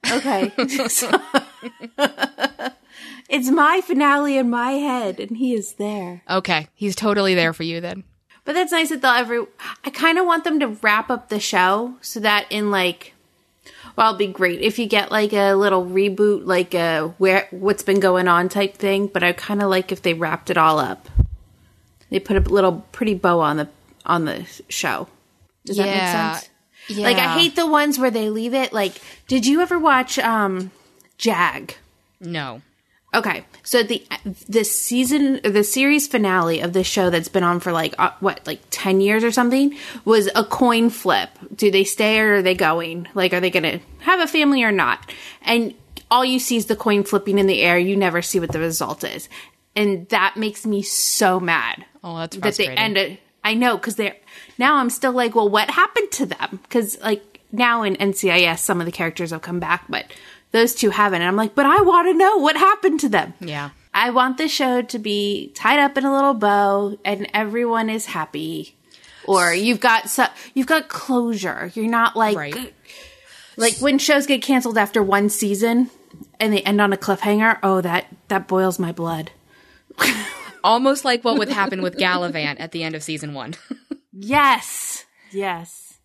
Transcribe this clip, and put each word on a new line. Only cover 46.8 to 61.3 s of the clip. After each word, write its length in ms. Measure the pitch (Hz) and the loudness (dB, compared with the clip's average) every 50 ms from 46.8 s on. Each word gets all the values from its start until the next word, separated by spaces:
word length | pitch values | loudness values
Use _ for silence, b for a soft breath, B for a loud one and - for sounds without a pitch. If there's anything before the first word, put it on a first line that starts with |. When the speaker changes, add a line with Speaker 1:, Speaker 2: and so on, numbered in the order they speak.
| - 226 208 202 196 | 2 2 2 2 2
Speaker 1:
flipping 340 | 202 - 196 196 208 196 202 | 2 0 -2 0 2 2 2
in 80 | 196 | 4
the 160 | 190 185 120 120 | 4 2 4 4
air. 160 | 175 175 175 | 4 4 4
You 180 | 180 185 202 | 2 2 2
never 260 | 196 196 180 165 175 170 | 2 0 0 0 -2 -4
see 160 | - - 190 | -2 -2 -2
what 140 | 170 160 - | -2 -2 -4
the 80 | 156 | -4
result 420 | 160 165 160 - 156 - 151 - - | -4 -4 -4 -4 -4 -6 -6 -8 -8
is. 260 | - - - - - B B B B B B _ _ _ | -10 -10 -10 -14 -16 B B B B B B _ _ _
And 320 | 208 214 202 196 180 175 - | 0 0 0 0 -2 -4 -2
that 260 | 233 202 185 196 - | 0 0 0 0 -2
makes 280 | 214 220 214 208 - - | -2 -6 -6 -6 -6 -6
me 160 | 220 208 202 202 | -4 -2 -2 -4
so 580 | - - - - - - - 220 190 185 185 | -4 -4 -4 -2 -2 0 2 2 2 2 2
mad 440 | 180 170 165 151 113 117 - - - _ _ - - | 0 0 0 0 -2 -4 -6 -8 -12 _ _ -18 -16
Speaker 2:
Oh, 140 | 175 170 165 | -14 -10 -10
that's 180 | 165 165 - | -10 -10 -10
Speaker 1:
that 60 | 196 185 | -4 -4
they 60 | 214 208 - 202 | -4 -2 -2 -4
Speaker 2:
frustrating. 120 | 147 131 - | -4 -2 -2
Speaker 1:
end 180 | 220 220 208 190 | -2 0 0 -2
it. 220 | 190 143 185 - _ _ _ _ - | -2 -4 -6 -14 _ _ _ _ -4
I 120 | 214 220 | -2 0
know, 240 | 226 247 247 226 185 | 2 2 2 0 0
'cause 160 | - 233 214 | -4 -6 -4
they're, 220 | - 214 202 - - _ B B B B B B - | -4 -4 -4 -4 -10 _ B B B B B B 0
now 160 | 240 269 302 | 2 4 4
I'm 140 | 285 247 240 | 4 2 0
still 220 | - - - 262 247 | -2 -2 -2 0 0
like, 220 | 254 247 233 208 | 0 -2 2 2
"Well, 120 | 233 214 202 | 2 2 4
what 220 | 196 214 214 - | 2 2 0 2
happened 400 | - - 370 - - 466 427 392 - | 2 2 2 2 2 -2 -2 -2 -4
to 140 | - 277 | -4 -4
them?" 320 | - - - - - - 190 _ - | -6 -4 -8 -8 -8 -8 -12 _ -2
'Cause, 300 | - 233 226 202 - - | -2 -2 -2 -2 -6 -6
like, 380 | - 220 214 202 - _ _ - _ _ - | -4 -4 -4 -4 -6 _ _ -20 _ _ -2
now 300 | 208 247 240 233 233 220 | 0 2 2 2 0 0
in 100 | 202 190 | -2 -2
N 160 | - 196 196 190 | 0 -2 -2 -2
C 160 | - - 190 | 0 0 2
I 100 | 170 180 | 4 4
S, 220 | 180 170 165 165 - | 4 2 0 -2 -2
some 160 | - 190 175 | -2 -2 -2
of 60 | 170 | -2
the 60 | 170 175 | -6 -6
characters 380 | - 175 165 156 - 175 160 | -4 -6 -6 -4 -6 -8 -8
have 100 | 165 160 | -8 -10
come 200 | - 175 175 180 | -10 -8 -6 -6
back, 240 | 175 160 170 175 - - | -2 -2 -2 -4 -4 -6
but 180 | - - - - B B B B B B B B | -8 -8 -8 -8 B B B B B B B B
those 240 | - 226 233 240 240 | 2 2 2 2 2
two 160 | - - 208 | 0 0 0
haven't. 300 | 202 - 208 202 190 170 170 | 2 2 2 2 2 0 0
And 60 | |
I'm 80 | 180 | 0